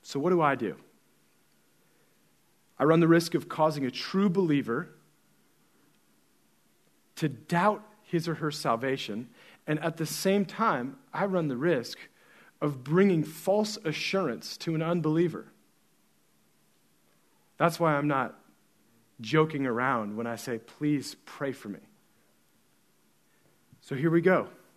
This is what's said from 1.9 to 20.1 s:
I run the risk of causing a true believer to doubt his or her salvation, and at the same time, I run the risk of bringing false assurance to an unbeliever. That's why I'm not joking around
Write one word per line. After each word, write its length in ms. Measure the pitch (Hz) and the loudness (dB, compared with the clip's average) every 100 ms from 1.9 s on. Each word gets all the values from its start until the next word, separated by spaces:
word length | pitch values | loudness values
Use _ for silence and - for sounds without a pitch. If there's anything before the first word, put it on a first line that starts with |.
| _ _ _ _ _ _ _ _ _ | _ _ _ _ _ _ _ _ _
I 60 | |
run 160 | 139 165 | 4 6
the 80 | 165 | 8
risk 260 | 165 165 | 6 4
of 140 | - - | -4 -4
causing 360 | - 156 147 | 0 0 0
a 60 | 131 | -6
true 380 | - - 190 202 | -6 -4 0 2
believer 600 | 175 175 143 110 120 180 - _ _ _ _ _ _ _ _ _ _ _ _ _ _ _ _ _ _ _ _ _ - | 2 2 0 0 -4 -6 -18 _ _ _ _ _ _ _ _ _ _ _ _ _ _ _ _ _ _ _ _ _ -4
to 120 | 156 | -4
doubt 540 | 120 - 170 202 208 - _ | -4 -2 2 2 0 -8 _
his 240 | _ 170 170 | _ -4 -2
or 80 | 156 | -4
her 160 | 156 | -4
salvation, 760 | 147 147 113 135 135 - 104 127 - - - - | -4 -2 0 0 -4 -4 -8 -10 -18 -20 -18 -4
and 140 | 151 | -2
at 160 | 165 165 | -2 -4
the 100 | 156 | -6
same 380 | - 196 196 | -2 0 2
time, 520 | 190 - 220 147 123 - _ | 0 0 0 0 -4 -10 _
I 120 | - | -4
run 240 | 196 185 156 | -2 0 0
the 80 | 120 | 0
risk 420 | 165 147 117 - - _ _ - - _ | 0 0 -2 -14 -18 _ _ -20 -20 _
of 240 | 147 135 | -6 -4
bringing 400 | 127 170 202 170 | 0 4 4 4
false 540 | 147 - - 208 214 - | -2 -4 0 0 0 -4
assurance 760 | 160 - - 196 165 113 - - | -6 -4 -2 -2 -2 -4 -10 -10
to 180 | - 160 | -4 -2
an 60 | |
unbeliever. 640 | 160 175 156 160 170 104 - _ _ _ _ _ _ _ _ _ _ _ _ _ _ _ _ _ _ _ _ _ | 0 0 0 2 0 -2 -14 _ _ _ _ _ _ _ _ _ _ _ _ _ _ _ _ _ _ _ _ _
That's 220 | 165 165 | 0 2
why 140 | 165 | 2
I'm 120 | 143 147 | 2 2
not 320 | 139 123 - _ _ _ _ _ _ _ _ | 0 -2 -6 _ _ _ _ _ _ _ _
joking 480 | 110 156 160 151 135 | 0 2 2 0 -2
around 480 | 117 127 123 104 | 0 0 0 -2